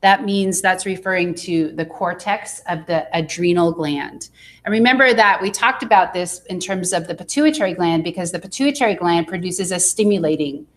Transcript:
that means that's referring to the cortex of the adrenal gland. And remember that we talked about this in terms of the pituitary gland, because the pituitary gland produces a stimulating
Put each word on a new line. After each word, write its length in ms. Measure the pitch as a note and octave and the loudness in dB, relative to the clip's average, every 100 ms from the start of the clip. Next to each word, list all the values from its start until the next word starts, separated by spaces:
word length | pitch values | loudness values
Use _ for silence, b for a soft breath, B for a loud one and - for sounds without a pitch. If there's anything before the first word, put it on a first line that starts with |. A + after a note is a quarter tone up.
that 240 | G3 G3+ | 6 4
means 360 | G#3+ G3 F#3+ F3+ | 2 0 0 0
that's 260 | F#3+ F#3 G3 | 0 0 -2
referring 480 | F#3 F#3+ F#3 F3 | -6 -2 0 -2
to 380 | E3+ - E3 D#3 | -4 -4 -2 -2
the 120 | - | -4
cortex 760 | E3 - F3+ F3+ - G#3+ - - - | -8 -4 -4 -4 -4 -4 -4 -14 -8
of 180 | E3+ D#3+ | -8 -2
the 220 | E3 - E3+ | -2 -2 -4
adrenal 560 | D#3+ - F3 F3 E3+ | -4 -2 0 2 2
gland. 560 | E3 D#3 C#3+ - - - B B B | 0 -4 -4 -6 -12 -20 B B B
And 60 | - | -4
remember 420 | G#3+ A#3 C4 C4 | 2 4 6 4
that 300 | A3+ G#3 F#3 | 6 4 4
we 80 | F#3+ | -2
talked 320 | G3+ A#3 B3+ | 0 0 0
about 300 | A#3 G3+ F3 | 4 4 4
this 320 | F3+ F3 - | 0 -6 -8
in 160 | - F3+ | -10 -8
terms 320 | F3+ F#3+ F3+ | -4 -4 -2
of 160 | F3+ E3 | -2 -4
the 80 | F3 | -10
pituitary 580 | - - D4+ D4+ G3 | -6 2 2 4 -2
gland, 300 | F3 E3+ E3 | 0 0 2
because 260 | E3 E3+ F3 | 0 -4 -6
the 80 | F3 | -6
pituitary 560 | G3 - C#4 C#4+ A#3+ | -10 -2 -2 2 0
gland 320 | G3 F3 E3+ E3 | 2 2 2 0
produces 460 | F#3 F3+ F#3 F3+ | -4 -6 -4 -4
a 80 | F3+ | 0
stimulating 880 | - - G#3 G3+ D#3+ D#3 D3 C#3+ - | -2 2 2 2 0 0 -2 -6 -14